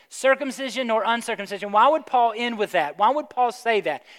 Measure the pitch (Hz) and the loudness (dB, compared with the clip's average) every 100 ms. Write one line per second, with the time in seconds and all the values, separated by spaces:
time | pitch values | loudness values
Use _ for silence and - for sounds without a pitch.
0 | _ - 262 269 269 269 262 220 240 220 | _ -2 0 2 -2 -6 -6 -4 -2 0
1 | 220 233 233 208 196 196 202 208 262 311 | 0 -2 -4 -8 -8 -8 0 4 4 4
2 | - 247 233 214 240 226 202 175 147 151 | 0 2 2 0 -6 -4 0 0 0 2
3 | 214 294 - 254 240 233 233 214 165 147 | 2 2 -2 -2 -2 0 -2 0 -2 -6
4 | - | -10